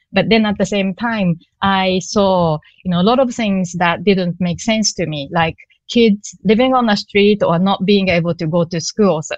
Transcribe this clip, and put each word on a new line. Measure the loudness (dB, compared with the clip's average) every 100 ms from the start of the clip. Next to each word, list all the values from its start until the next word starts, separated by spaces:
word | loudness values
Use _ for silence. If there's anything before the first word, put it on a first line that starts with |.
| _
But | -2 2
then | 2
at | 2 -2
the | -2
same | -2 -2
time, | -4 -4 -2 -2 -2 _ -4
I | 0 0 0 -2
saw, | -2 0 2 2 2 -2 _ _
you | -4
know, | 0
a |
lot | 2 2
of | 0
things | -2 -2 -2 -2
that | -2 -2 0
didn't | 0 0 0 -2
make | -4 -4
sense | -2 0 -2
to | -2 -6
me, | -6 -4
like | -2 -2 -4 -20 _ -2
kids | 2 4 2 -4 -6
living | 0 2 2
on | 2 0
the | -2
street | -2 2 2 2
or | 0 0
not | 0 0
being | 0 0 2
able | 0 -2
to | -4 -2
go | -2
to | -2 -4
school. | -6 0 0 0
So, | -4